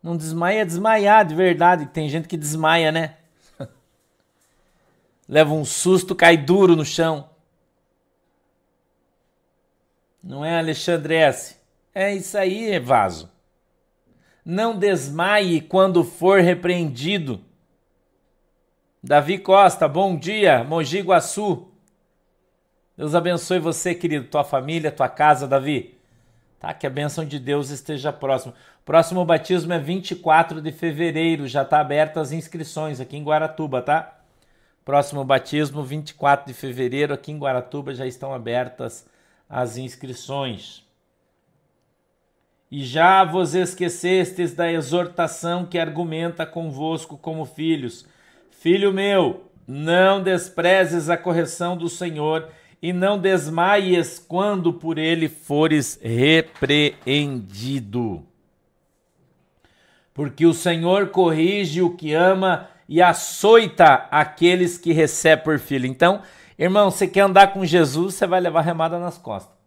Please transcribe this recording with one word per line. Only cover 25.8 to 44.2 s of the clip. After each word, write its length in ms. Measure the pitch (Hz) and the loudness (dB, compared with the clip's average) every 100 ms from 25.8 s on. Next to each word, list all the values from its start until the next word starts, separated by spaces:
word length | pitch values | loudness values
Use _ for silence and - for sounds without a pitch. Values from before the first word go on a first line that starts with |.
| - _ _ _ _ _ _ _ | -6 _ _ _ _ _ _ _
Tá? 160 | - | -14
Que 100 | - | -8
a 60 | 143 | -8
bênção 340 | 131 147 147 | -6 -6 -6
de 140 | 156 143 | -8 -10
Deus 320 | 127 143 139 | -4 -4 -4
esteja 420 | 143 - 147 147 | -12 -10 -8 -6
próximo. 400 | 147 135 131 127 - _ _ | -6 -2 -2 -4 -20 _ _
Próximo 400 | - 156 160 180 | 0 2 2 -2
batismo 480 | 170 160 - 185 151 | 0 0 0 -4 -2
é 60 | 175 | -6
vinte 320 | 143 185 175 | -6 -8 -8
e 60 | 175 | -4
quatro 440 | 165 160 160 160 | 4 4 4 -4
de 120 | 156 | -10
fevereiro, 720 | 156 170 147 170 156 165 160 139 | -6 -6 -2 -4 0 -2 -2 -4
já 180 | 135 | -4
tá 140 | 139 151 | 0 0
abertas 500 | 143 147 156 160 143 | 2 0 0 -2 -6
as 40 | |
inscrições 640 | 160 160 170 156 - 156 131 | -8 -10 -14 -12 -10 -8 -10
aqui 180 | 131 143 | -12 -12
em 60 | |
Guaratuba, 600 | 147 151 156 156 156 131 | -2 0 -2 -6 -6 -6
tá? 360 | 123 151 - _ _ _ _ _ _ _ | -2 -2 -2 _ _ _ _ _ _ _
Próximo 400 | - 143 143 147 | -2 0 0 -6
batismo, 600 | 131 135 - 147 151 143 | 0 0 0 -4 -4 -6
vinte 260 | 131 151 147 | -10 -12 -12
e 40 | |
quatro 320 | - 143 139 139 | -4 0 0 -2
de 80 | |
fevereiro, 600 | 123 135 123 127 135 147 | -14 -12 -6 -4 -2 -4
aqui 160 | 139 - | -4 -10
em 80 | 151 | -8
Guaratuba 560 | 139 127 127 143 139 | -4 -4 -6 -12 -10
já 120 | 123 139 | -10 -10
estão 280 | - 135 | -10 -12
abertas 720 | 135 113 120 123 - 120 - _ _ _ _ _ | -10 -4 -4 -4 -10 -14 -14 _ _ _ _ _
as 280 | 143 123 113 | -6 -6 -8
inscrições. 1080 | 131 - 135 123 - 139 135 101 - - _ _ _ _ _ _ _ _ _ _ _ _ _ _ _ _ _ _ _ | -14 -14 -16 -16 -12 -8 -8 -10 -16 -20 _ _ _ _ _ _ _ _ _ _ _ _ _ _ _ _ _ _ _
E 160 | 143 | -12
já 400 | 131 143 170 190 | -8 2 6 6
vos 300 | 185 175 165 | 4 0 -2
esquecestes 1000 | 170 180 - 175 165 180 185 | -2 -4 -4 -8 -4 0 0